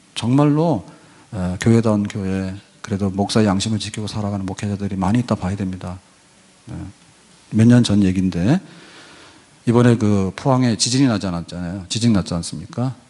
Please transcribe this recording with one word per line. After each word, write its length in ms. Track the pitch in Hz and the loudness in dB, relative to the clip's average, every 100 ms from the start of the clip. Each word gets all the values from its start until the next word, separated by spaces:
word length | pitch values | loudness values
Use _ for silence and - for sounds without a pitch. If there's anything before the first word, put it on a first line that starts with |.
| _ | _
정말로, 680 | - 117 135 147 147 170 113 - - - - _ | -6 0 4 4 2 0 -2 -6 -18 -20 -20 _
어, 240 | 101 90 90 | -6 -4 0
교회다운 420 | 117 113 110 104 | 4 4 4 0
교회, 500 | 101 107 95 95 95 98 - _ | -2 -4 -4 -4 -6 -10 -16 _
그래도 280 | - 98 98 | -8 -4 -2
목사의 360 | 95 98 117 107 | -2 0 2 2
양심을 320 | 98 107 107 | 2 -2 -4
지키고 280 | - - 104 | -4 -8 -8
살아가는 380 | 110 101 101 95 | -6 -6 -4 -6
목회자들이 500 | 95 104 98 101 95 | -6 -6 -4 -4 -2
많이 220 | 92 120 | 0 0
있다 140 | 120 | 0
봐야 200 | 107 92 98 | -2 -2 -4
됩니다. 420 | 95 92 95 92 - _ _ _ _ _ | -6 -6 -10 -12 -18 _ _ _ _ _
네. 100 | - 87 95 - _ _ _ _ _ | -16 -14 -14 -18 _ _ _ _ _
몇 160 | 107 113 | 4 6
년 160 | 123 | 6
전 200 | 110 101 | 6 4
얘기인데 580 | 95 92 92 85 98 180 - - - - - - - - _ _ - | 2 2 0 0 0 0 -2 -18 -20 -20 -20 -20 -20 -20 _ _ 0
이번에 300 | 117 123 117 | 4 4 4
그 340 | 104 101 95 | 2 2 0
포항에 420 | - 143 127 127 101 | -2 0 2 2 0
지진이 280 | - 127 139 | 0 2 2
나지 200 | 104 95 | 0 -2
않았잖아요. 580 | 85 80 87 87 98 87 | -6 -8 -8 -8 -8 -8
지진 240 | 110 117 | -2 2
났지 180 | 101 82 | 2 0
않습니까? 640 | 87 82 78 - - 131 - | -6 -6 -10 -10 -6 -6 -8